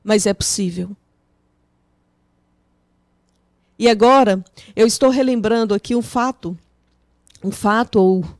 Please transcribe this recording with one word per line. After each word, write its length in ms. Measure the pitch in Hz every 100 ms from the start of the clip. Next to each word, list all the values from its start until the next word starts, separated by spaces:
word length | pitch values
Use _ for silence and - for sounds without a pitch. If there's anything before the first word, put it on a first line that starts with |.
mas 240 | 208 214 202
é 80 |
possível. 640 | 190 - - 190 175 180 202 _ _ _ _ _ _ _ _ _ _ _ _ _ _ _ _ _ _ _ _ _ _ _ _ _ _ _ -
E 100 | 233
agora, 560 | 220 233 269 220 190 - - -
eu 140 | - 226
estou 220 | - 262
relembrando 640 | 262 262 247 214 233 220
aqui 200 | 202 -
um 80 | 240
fato, 560 | 226 247 247 - 170 175 _ _ _ _ _ _ _ _
um 120 | 190
fato, 480 | 196 208 220 240 214
ou 240 | 190 185 - -